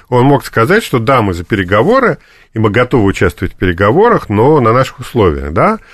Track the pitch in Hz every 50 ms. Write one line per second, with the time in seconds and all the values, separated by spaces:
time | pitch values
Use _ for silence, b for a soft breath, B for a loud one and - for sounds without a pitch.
0 | B B 123 123 135 139 151 - - - - 113 113 123 185 214 226 - - 123
1 | 110 113 135 127 110 98 90 82 87 - 117 98 95 87 101 104 123 180 240 262
2 | 254 208 151 b b b b b b b _ 113 110 110 101 120 127 123 - 131
3 | 101 98 92 - 104 90 - - 101 85 - - - 90 87 82 101 101 120 175
4 | 214 240 220 170 - - 104 101 113 139 156 151 120 110 113 127 131 - - -
5 | 123 - - 120 104 87 73 69 67 73 78 98 135 196 220 214 B B